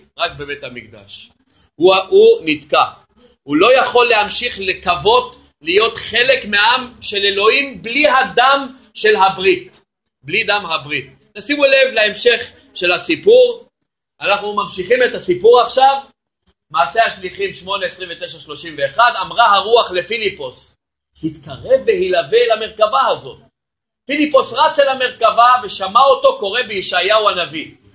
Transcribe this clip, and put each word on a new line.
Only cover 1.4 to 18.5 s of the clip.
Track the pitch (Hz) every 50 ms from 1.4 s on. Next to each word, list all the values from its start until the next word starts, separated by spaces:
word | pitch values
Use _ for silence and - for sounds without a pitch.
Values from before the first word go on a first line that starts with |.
| _ _ _ - - _ _
הוא, | - 165 185 190 190 190 -
הוא | 185 196 220 226 233 - 160
נתקע. | 156 151 151 - - 170 156 131 - - - _ _ _ _ _ _ _ _
הוא | _ 139 147
לא | 156 190 240 262 254
יכול | - - - 240 240 240
להמשיך | 233 208 202 196 - - 240 240 - 196
לקוות | 196 185 180 - - 185 175 143 156 208 240 247 247 - - - _ _ _ _
להיות | 143 160 180 208 226 226 226
חלק | - - - 208 233 247 262 262 254 -
מהעם | 208 208 202 208 233 247 254 247 240 - -
של | - - 214
אלוהים | 202 196 202 196 196 208 220 254 277 277 269 240 175
בלי | 165 226 240 294 302 269
הדם | 254 262 254 - - 233 247 269 277 277 269 254 - - - _ _
של | - - 214 214
הברית. | 190 190 190 185 190 185 190 170 123 - - - _ _ _ _ _ _ _ _ _
בלי | _ 135 175 220 214
דם | 196 202 208 190
הברית. | 165 160 151 135 147 151 135 110 - - _ _ _
תשימו | - 208 202 - 294 285 277
לב | 269 269 269 262 254
להמשך | 214 226 214 208 202 - - 240 233 226 - - - - _ _ _
של | - 180 175
הסיפור. | 180 170 - - 160 139 - 196 233 254 247 - - - - _ _ _ _ _ _ _ _ _ _ _
אנחנו | 147 175 202 202 202 208 208
ממשיכים | 208 190 160 - 190 175 180 240 254
את | 247 - -
הסיפור | 180 - 185 175 175 185 233 240 247
עכשיו. | 220 - - 262 262 269 277 269 - - _ _ _ _ _ _ _ _ _ _ _ _
מעשה | 151 165 175 170 - 226 226
השליחים | 202 - 190 185 180 - 185 196 190 -
שמונה, | - 175 185 196 196 185
עשרים | 170 - 180 185 170
ותשע, | 170 170 175 170 170 156
שלושים | 135 151